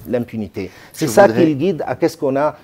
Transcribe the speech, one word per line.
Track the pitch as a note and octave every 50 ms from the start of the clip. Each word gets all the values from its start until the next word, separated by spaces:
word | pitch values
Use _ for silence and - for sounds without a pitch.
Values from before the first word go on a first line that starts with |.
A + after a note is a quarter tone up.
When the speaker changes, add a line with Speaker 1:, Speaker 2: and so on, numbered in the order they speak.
| - -
Speaker 1:
l'impunité. | A#2+ A#2+ A#2 - - A2+ G#2 F2+ - G#2 F#2+ F2+ - - - - -
C'est | - D#3+
Speaker 2:
Je | C3+
Speaker 1:
ça | G#2+ G#3 G3+
Speaker 2:
voudrais, | G3+ A3 - E3+
Speaker 1:
qui | D#3 D3+
guide | B2+ D3+ G3 F3 C#3+ -
à | - B2+
qu'est-ce | - E3+ D#3 -
qu'on | - D#3 C3+ C3
a | C#3 D3 D3+ - -